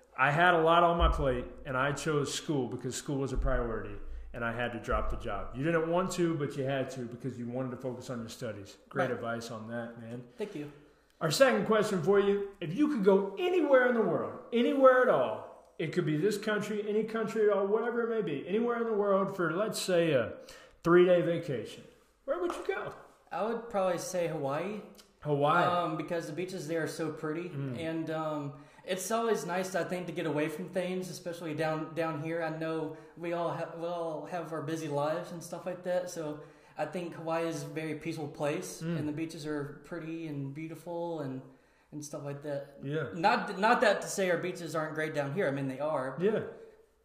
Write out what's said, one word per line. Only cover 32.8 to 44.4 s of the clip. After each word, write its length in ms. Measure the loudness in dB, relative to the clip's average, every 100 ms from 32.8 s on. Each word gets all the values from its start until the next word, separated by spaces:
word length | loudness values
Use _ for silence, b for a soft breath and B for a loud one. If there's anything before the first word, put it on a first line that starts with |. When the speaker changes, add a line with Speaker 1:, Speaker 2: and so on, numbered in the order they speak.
| -4 -8 B -10
Speaker 2:
we 180 | -4
all 160 | -2 -2
ha-, 180 | -2 -6 -6
we 60 | -6
all 400 | -4 -4 -6 -6
have 200 | -8 -6
our 100 | -6
busy 240 | -4 -4 -2
lives 440 | -2 0 -2 -4
and 100 | -10
stuff 240 | -10 -8 -8
like 160 | -6
that, 260 | -2 -2 -2
so 300 | -6 -6 -8 B B B B
I 80 | -4
think 280 | -4 -8 -8
Hawaii 320 | -2 0 0
is 160 | -2
a 40 | -6
very 280 | -6 -4 -4
peaceful 320 | -6 -6 -6
place, 540 | -4 -2 -2 -6 -6
Speaker 1:
Mm. 160 | -4 -2
Speaker 2:
and 100 | -2
the 40 |
beaches 340 | -4 -6 -6 -6
are 360 | -4 -4 -10 -10
pretty 400 | -10 -8 -8 -6
and 260 | -6 -6
beautiful 680 | -8 -10 -10 -8 -6 -4 -4
and, 220 | -4 -6 -10 b b b b
and 120 | -12
stuff 200 | -10 -8 -8
like 160 | -8
that. 360 | -6 -6 -6 -10
Speaker 1:
Yeah. 280 | -6 -4 -4
Speaker 2:
Not, 460 | 0 2 2 0 2
not 220 | 4 6
that 200 | 6 4
to 60 | 0
say 240 | 0 2
our 60 |
beaches 380 | 2